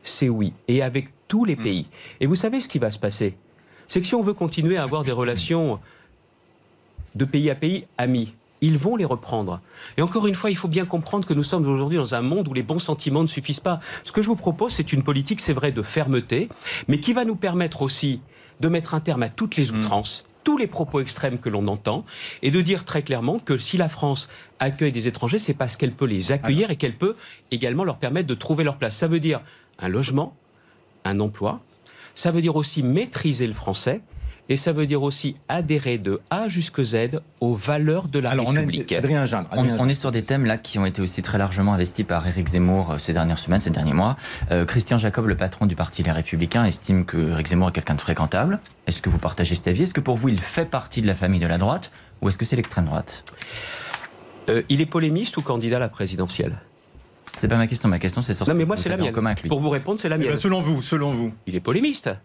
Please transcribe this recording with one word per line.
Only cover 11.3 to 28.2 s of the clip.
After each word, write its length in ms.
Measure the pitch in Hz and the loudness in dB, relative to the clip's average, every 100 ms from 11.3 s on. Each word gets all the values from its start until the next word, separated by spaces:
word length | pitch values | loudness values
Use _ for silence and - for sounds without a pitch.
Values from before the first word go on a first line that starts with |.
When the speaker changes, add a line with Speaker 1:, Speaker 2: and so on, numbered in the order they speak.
Speaker 1:
nous 100 | 151 | 0
sommes 240 | 143 185 143 | 2 2 2
aujourd'hui 280 | 135 139 170 | 2 2 0
dans 180 | 123 123 | 0 0
un 60 | |
monde 260 | 123 180 160 | 0 0 0
où 60 | |
les 100 | 127 | -4
bons 160 | 113 160 | -2 -4
sentiments 420 | 165 151 151 143 | -2 -2 0 2
ne 60 | 165 | 2
suffisent 320 | - 139 147 | -2 -4 -2
pas. 200 | 185 165 - - | -2 -2 -6 -12
Ce 80 | - | -2
que 100 | - | 0
je 60 | 214 | 2
vous 80 | 226 | 2
propose, 380 | - 165 233 | 0 0 -2
c'est 180 | - 151 | -2 0
une 120 | 139 | 0
politique, 360 | 135 139 139 208 | 2 0 0 -2
c'est 140 | - | 0
vrai, 180 | 131 143 | 0 0
de 100 | 117 | -2
fermeté, 680 | 101 160 139 131 - 120 226 - - - - | -2 -2 2 0 2 -2 -2 -8 -10 -8 0
mais 120 | 147 | 0
qui 140 | 185 | 2
va 100 | 240 | 0
nous 120 | 233 202 | 0 0
permettre 480 | 190 175 170 - | 0 0 -2 -2
aussi 380 | 139 - 143 120 - - - - | -4 0 -2 -2 -8 -20 -20 -2
de 60 | 165 | 2
mettre 280 | 170 165 160 | 2 0 -2
un 40 | |
terme 220 | 160 131 | 0 0
à 60 | 120 | -2
toutes 260 | - 214 165 | -2 -2 0
les 160 | 127 | 0
Speaker 2:
Hmm. 80 | 110 | 0
Speaker 1:
outrances, 420 | 107 101 107 - - _ | 0 0 -2 -10 -14 _
tous 140 | - 294 | 0 2
les 100 | 233 | 0
propos 320 | - 151 147 | -2 -2 -2
extrêmes 380 | 131 - 139 120 | -4 -4 -4 -2
que 100 | 120 | -4
l'on 180 | 104 101 | -2 -2
entend, 380 | 104 110 131 - - - - | -2 -2 -4 -6 -14 -14 -4
et 100 | 135 | 0
de 100 | 170 | 2
dire 240 | 170 190 - | 2 0 -2
très 160 | 156 | -4
clairement 360 | 143 127 117 220 | -2 -2 0 -2
que 180 | - 131 | -2 -2
si 200 | - 180 | 0 0
la 120 | 160 | 0
France 380 | - 143 139 - - - _ | 0 0 0 -4 -16 -20 _
accueille 320 | 135 139 151 | -4 2 0
des 160 | 120 117 | 2 -2
étrangers, 320 | - 117 208 | -2 -2 0
c'est 140 | 214 | 0
parce 220 | 139 123 - | -2 -2 0
qu'elle 160 | 127 | -2
peut 120 | - 135 | 0 0
les 260 | 101 92 | 0 0
accueillir 340 | 143 123 147 214 | 0 2 2 2
Speaker 2:
Alors. 60 | |
Speaker 1:
et 40 | 147 | 0
qu'elle 200 | 139 107 | -2 0
peut 200 | 190 226 - - _ | -2 -2 -12 -20 _
également 320 | 120 123 131 | -4 -2 0
leur 140 | 190 131 | -2 -2
permettre 300 | 127 156 | -2 -2